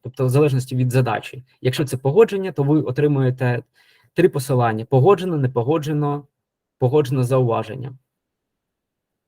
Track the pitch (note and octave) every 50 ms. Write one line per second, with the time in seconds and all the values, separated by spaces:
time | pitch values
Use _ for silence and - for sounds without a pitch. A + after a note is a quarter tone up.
0 | _ B2+ - - C3 B2+ A#2+ C#3+ D#3 C#3+ C3 B2+ B2+ - C3 B2+ B2+ B2 A#2 C3
1 | B2 A#2 G#2+ G2+ - - - B2+ - _ _ _ - B2+ B2+ - D3+ - C3 B2
2 | - C3+ D3 G#3 A#3 - G3+ F#3+ F#3+ F#3+ - - C#3 C#3 D#3 D3+ - - B2+ D3
3 | C#3+ D3+ C#3+ C3+ C3 B2+ B2+ C3 C3 B2 A#2+ A#2+ - _ _ _ _ _ _ _
4 | _ _ _ - E3+ F#3 - C#3+ B2+ - C3 B2 A#2+ A#2 A2 A2 A2+ - C#3 C3
5 | C3 F#3+ G3+ - F#3 F#3 E3 D3 C3+ B2+ - B2 A2+ C3 D#3+ E3 C#3+ D3+ D3+ D3
6 | D3 C#3+ C#3+ D3 C#3+ _ _ _ _ _ _ _ _ _ _ _ B2+ A#2+ C#3+ D3+
7 | D3+ B2 C#3+ C3 B2 A#2+ C3+ B2+ B2+ A2+ A2+ A2 G#2+ G#2+ G#2 - A#2+ C3 C3 -
8 | _ _ _ _ _ _ _ _ _ _ _ _ _ _ _ _ _ _ _ _
9 | _ _ _ _ _